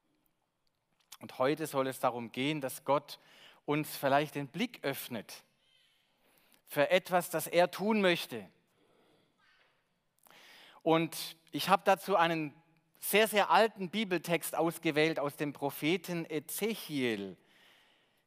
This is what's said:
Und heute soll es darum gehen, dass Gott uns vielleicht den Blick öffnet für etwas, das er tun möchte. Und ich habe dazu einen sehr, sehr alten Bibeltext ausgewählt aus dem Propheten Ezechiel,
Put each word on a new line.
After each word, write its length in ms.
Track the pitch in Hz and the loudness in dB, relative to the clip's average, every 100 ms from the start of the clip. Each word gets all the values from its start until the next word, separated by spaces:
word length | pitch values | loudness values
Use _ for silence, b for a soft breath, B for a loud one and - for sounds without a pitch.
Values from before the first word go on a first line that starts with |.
| _ _ _ _ _ _ _ _ _ _ _ - | _ _ _ _ _ _ _ _ _ _ _ -18
Und 180 | 107 - | -12 -2
heute 300 | 131 151 156 | -2 -2 -4
soll 180 | 139 131 | -4 -4
es 140 | 127 | -2
darum 320 | 131 120 117 | -2 -2 -6
gehen, 300 | - 139 - | -4 -4 -2
dass 220 | 131 - | -6 -6
Gott 360 | - 143 - - B B B B B | 0 0 -2 -14 B B B B B
uns 300 | 147 147 - | -2 -2 -4
vielleicht 380 | 139 139 151 | 0 2 0
den 140 | 143 139 | -4 -8
Blick 320 | 165 240 - | -6 -6 -6
öffnet 600 | 143 135 - 117 - - - _ _ _ b b b b b b b b b | -6 -6 -8 -10 -12 -18 -20 _ _ _ b b b b b b b b b
für 240 | - 190 | -2 2
etwas, 400 | 185 - 180 170 | 2 0 -2 0
das 160 | 160 - | -4 0
er 240 | 170 175 | 2 2
tun 320 | - 202 220 | 2 0 2
möchte. 480 | 190 170 - 117 92 _ _ _ _ _ _ _ _ _ _ _ _ _ _ _ _ _ _ B B B B B | 2 2 -2 -12 -14 _ _ _ _ _ _ _ _ _ _ _ _ _ _ _ _ _ _ B B B B B
Und 340 | - 165 160 - - - _ | 2 2 2 -4 -12 -14 _
ich 180 | 190 - | -6 2
habe 140 | 190 202 | 2 4
dazu 300 | 190 - 180 | 2 2 2
einen 400 | 170 165 151 - _ _ _ _ | 2 0 -4 -10 _ _ _ _
sehr, 280 | - 196 214 | 0 2 4
sehr 240 | 208 180 | 4 8
alten 400 | 175 220 196 185 | 8 6 2 -6
Bibeltext 640 | 202 214 180 170 165 - - | -2 0 -2 0 -2 0 0
ausgewählt 640 | 165 165 165 151 160 151 | 0 0 0 2 2 2
aus 160 | 143 - | -4 -4
dem 180 | 147 | -6
Propheten 720 | 131 143 - 147 185 180 170 165 | -4 -6 -2 -2 -2 -2 -8 -6
Ezechiel, 1120 | 156 - - 214 220 - 147 123 104 98 87 b b b b b b b b | -6 -6 -4 -4 -4 -6 -2 -2 -2 -6 -12 b b b b b b b b